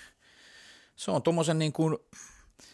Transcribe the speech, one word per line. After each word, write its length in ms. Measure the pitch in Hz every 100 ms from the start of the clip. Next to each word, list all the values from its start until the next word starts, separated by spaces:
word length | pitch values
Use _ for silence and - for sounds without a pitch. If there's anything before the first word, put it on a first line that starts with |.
| - _ _ - - - - - - -
Se 160 | -
on 120 | 165
tommosen, 360 | 165 170 160 160
niin 140 | 156
kuin, 240 | 156 160 - - - - - - - -